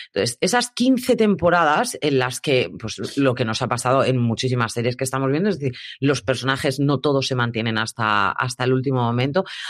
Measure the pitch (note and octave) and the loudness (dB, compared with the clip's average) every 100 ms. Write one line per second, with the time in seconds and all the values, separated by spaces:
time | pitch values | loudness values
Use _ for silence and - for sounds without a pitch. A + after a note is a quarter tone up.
0 | - - A2 - F3+ B3 A#3+ - B3 B3+ | -8 -2 -2 0 0 0 -2 0 2 2
1 | - A3 G#3+ E3+ E3+ F3 D#3 D#3+ B3 - | 2 2 4 4 4 4 4 2 0 -2
2 | D3+ C3 B2+ - - B2+ F2+ E2 A2 - | 0 2 0 -2 0 2 0 -4 -10 -8
3 | A2 - C3+ A#2 A2 A2+ A#2 B2 B2 C3+ | -6 0 2 2 -2 -2 -2 -2 2 2
4 | A#2+ B2+ A#2 A2+ C3 B2 A2+ A#2+ A#2 B2 | 2 2 0 0 -2 0 -2 -2 -2 -2
5 | C3+ C3 C3+ D3 G#3 D3+ C#3 - - - | -4 -2 0 0 0 -2 -4 -8 -14 -2
6 | C3+ C3+ - A#2 B2 C3+ D3 C#3 C#3+ C#3 | 0 0 -2 -2 -2 -2 -2 0 0 0
7 | D3+ C3+ B2+ B2+ A#2 A#2 A2+ A2 A2 - | 0 0 0 -2 -2 -2 -2 -2 -4 -2
8 | A2 G#2 G2 - B2+ - B2+ C3 C3+ B2+ | 0 2 0 0 -4 -2 0 0 0 0
9 | A#2 A#2+ C3+ F3+ F#3 - - | 0 0 0 0 -4 -8 -10